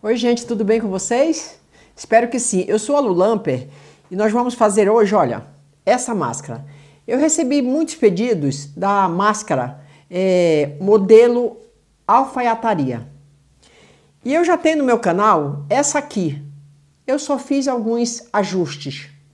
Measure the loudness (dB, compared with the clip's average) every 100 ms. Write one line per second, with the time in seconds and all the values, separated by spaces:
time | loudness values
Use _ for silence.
0 | -2 0 0 -2 -2 -4 0 0 0 -6
1 | -2 0 0 0 -6 -20 _ _ _ -20
2 | 2 2 2 -4 -2 -2 0 -2 0 0
3 | 0 2 2 0 -2 -6 -6 -20 -20 _
4 | _ -2 0 0 -2 0 2 4 4 4
5 | 4 2 0 -2 -12 _ _ _ 0 0
6 | 0 -4 -4 -6 -12 -14 -16 -20 -20 _
7 | -6 0 0 0 0 0 0 -2 -2 2
8 | 2 2 -2 -2 -2 -4 -12 -6 -2 0
9 | 0 0 0 -2 -4 -4 -4 -10 -20 _
10 | _ -2 0 2 4 2 0 -4 2 2
11 | 8 8 8 2 -2 -8 -20 _ _ _
12 | 0 2 2 -2 -2 -2 -2 -2 -2 -6
13 | -10 -20 _ _ _ _ _ _ _ _
14 | _ _ -4 0 2 2 0 0 0 0
15 | 0 2 4 2 0 -8 -2 -2 0 -4
16 | -4 -4 -4 -6 -14 -20 -20 _ _ _
17 | -4 -4 -2 -6 -2 -2 0 -2 -2 -2
18 | -2 -4 -6 -4 -2 -2 -4 -6 -12 -12
19 | -18 _ _